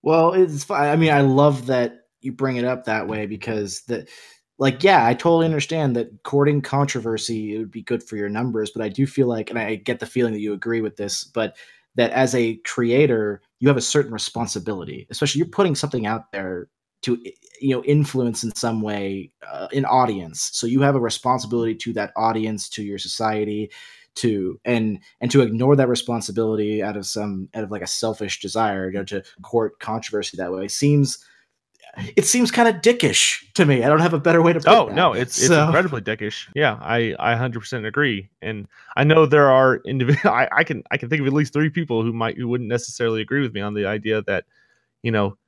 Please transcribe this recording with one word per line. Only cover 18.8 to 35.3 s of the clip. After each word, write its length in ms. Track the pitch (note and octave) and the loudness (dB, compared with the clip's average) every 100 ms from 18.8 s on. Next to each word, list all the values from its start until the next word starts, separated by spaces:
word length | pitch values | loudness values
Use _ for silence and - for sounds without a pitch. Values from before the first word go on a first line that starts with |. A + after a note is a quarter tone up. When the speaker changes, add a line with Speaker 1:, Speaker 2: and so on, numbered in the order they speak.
Speaker 1:
way, 480 | G#2+ G#2 G2 G2 - _ - | -4 -4 -6 -8 -10 _ -16
uh, 160 | - - | -12 -6
an 120 | C3+ C3+ | -4 0
audience. 680 | B2+ B2 G2 E2 D#2 - | 2 2 -2 -8 -8 -8
So 140 | - A#2+ | -6 -2
you 140 | C3 | 2
have 140 | C#3 C#3 | 2 2
a 40 | |
responsibility 760 | A#2 - B2 B2+ G#2 A#2+ A2+ A2 | -2 -4 -2 -2 -2 -2 -2 -4
to 180 | A#2+ | -6
that 180 | A2 G2+ - | -6 -6 -2
audience, 540 | A2 A2 A2 G#2 - | -2 0 -4 -6 -10
to 140 | - | -10
your 160 | G2+ G2+ | -10 -8
society, 720 | - - A2 G#2+ G#2 G#2+ G#2+ - - - _ | -8 -4 -2 -2 -2 -4 -8 -12 -20 -20 _
to, 460 | - A#2+ G#2 F#2 - | -4 -2 0 -4 -6
and, 360 | - A#2+ A2 G2 _ _ | -2 0 0 -4 _ _
and 100 | A#2+ | 0
to 100 | C#3 | 2
ignore 340 | A#2+ A2+ B2+ C#3+ | 2 0 2 4
that 140 | B2+ | 2
responsibility 960 | A#2 - A#2 - G2 A2 A2 G#2 G#2+ | 0 -4 -6 -6 -4 -2 -2 -2 -2
out 140 | G2+ G#2 | -4 -6
of 100 | F#2+ | -8
some, 420 | G#2+ G#2 F#2+ F#2 A2 | -8 -6 -8 -10 -10
out 80 | |
of, 80 | G2+ | -8
like, 100 | G#2 | -8
a 60 | E2+ | -8
selfish 520 | - A2+ A2 G2+ - | -4 -4 -4 -8 -8
desire, 500 | G2 A2 A2 G2 F#2+ | -6 -2 -2 -2 -6
you 80 | G2 | -6
know, 60 | F#2+ | -6
to 180 | G2+ - _ | -8 -10 _
court 380 | - A#2 G#2+ _ | -4 -2 -2 _
controversy 580 | - A2 - G#2 - F#2 | -8 -8 -6 -6 -6 -8
that 140 | F2+ | -6
way 160 | F#2 G2+ | -6 -6
seems, 580 | - C#3+ D3 C3+ - _ _ _ _ _ _ - - F#3+ - | 0 2 4 2 -2 _ _ _ _ _ _ -20 -14 0 0
it 100 | G3+ | 2
seems 260 | B3 A#3+ | 2 2
kinda 200 | B3 A#3 | 4 4
dickish 800 | F#3 A3 A#3+ C3 F#2 - - _ | 4 2 4 2 2 0 -2 _
to 120 | - D#3 | 2 4
me. 180 | C3 | 6
I 60 | A#2+ | 6
don't 100 | D3+ | 4
have 140 | E3+ | 4
a 60 | D#3+ | 2
better 220 | D#3 E3 | 4 6
way 120 | E3 | 6
to 60 | E3 | 4
put 100 | D#3 | 6
Speaker 2:
Oh, 160 | A3 - | 6 6
Speaker 1:
that. 80 | C3 | 2
Speaker 2:
no, 180 | F3 | 2
it's, 240 | G#2+ B2+ | 2 -4